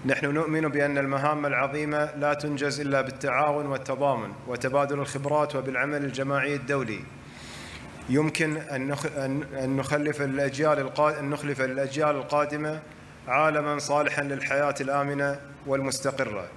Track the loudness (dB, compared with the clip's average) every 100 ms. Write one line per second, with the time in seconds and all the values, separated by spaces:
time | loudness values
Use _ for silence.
0 | 2 2 2 0 0 0 0 2 2 2
1 | 0 2 2 2 0 2 0 -2 -2 0
2 | 0 0 0 0 -2 -2 -2 -2 2 2
3 | 0 -2 0 2 2 2 -2 -4 -4 0
4 | 2 2 -2 -10 -6 -2 2 2 2 0
5 | -2 -4 0 2 2 0 -2 0 0 0
6 | -2 -2 0 2 2 -2 0 0 0 -4
7 | -8 -16 -18 -16 -14 -14 -12 -14 -14 -12
8 | 2 4 4 2 0 0 -4 -4 -2 -2
9 | -2 -2 0 -2 -2 -4 0 0 2 2
10 | 0 0 -2 0 0 2 4 4 2 4
11 | 2 2 -2 -2 -2 0 0 0 -2 2
12 | 2 2 2 2 2 -2 -4 -4 -10 -18
13 | -18 -14 0 4 4 4 0 -2 2 2
14 | 2 0 -2 -2 0 2 2 0 0 0
15 | 0 0 0 -2 -10 -12 -2 0 0 0
16 | -2 0 -2 -4 -8